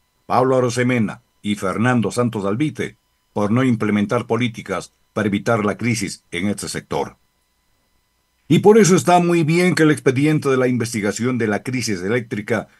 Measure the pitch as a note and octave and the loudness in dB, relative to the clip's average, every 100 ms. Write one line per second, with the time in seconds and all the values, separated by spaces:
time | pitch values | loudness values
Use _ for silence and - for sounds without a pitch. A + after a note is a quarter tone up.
0 | _ _ - A2 C3 C3 B2 A#2+ B2 A#2+ | _ _ -2 0 2 2 0 0 0 0
1 | F#2+ - _ _ G2+ G2+ F#2+ F#2 A#2+ B2 | -2 -6 _ _ -6 -4 -4 0 0 0
2 | G2 A#2+ A#2+ A2 G2 A2 D3+ - D#2 - | 0 -2 -2 -2 -4 -2 -4 -4 -10 -10
3 | _ _ _ G#2+ G#2 A#2+ C3 A2 G#2+ G#2 | _ _ _ -4 0 2 2 0 0 0
4 | G2+ A#2+ A#2 A#2 B2 A2 F#2 F2+ - _ | 0 -2 -2 -2 -2 -6 -8 -8 -8 _
5 | _ G#2+ G#2 G2+ G2+ A2+ G2+ F#2 A#2 A2+ | _ -4 -2 -2 0 0 0 -2 -4 -4
6 | G2 - - F2 G2+ G2 D#2+ D#2+ - C#2+ | -6 -10 -12 -6 -4 -6 -8 -10 -6 -6
7 | C#2 - _ _ _ _ _ _ _ _ | -6 -12 _ _ _ _ _ _ _ _
8 | _ _ _ _ - D#3+ G#3 A3+ F3 F3+ | _ _ _ _ 0 4 6 6 6 4
9 | F3 F3+ F3 E3+ D3+ E3+ F3+ D#3 D#3 D3+ | 4 4 4 0 2 2 2 4 2 4
10 | C#3 B2+ D3+ D#3 C#3 B2+ B2+ B2 A2+ A2 | 0 2 0 0 0 0 0 0 -2 -2
11 | G2+ G2 B2 B2 G#2+ G2+ C3 B2+ A2+ F#2 | -4 -2 -4 -2 -2 -2 -4 -6 -4 -4
12 | F#2+ B2 A#2+ G#2 G#2 A2 - | -2 -4 -4 -10 -4 -4 -4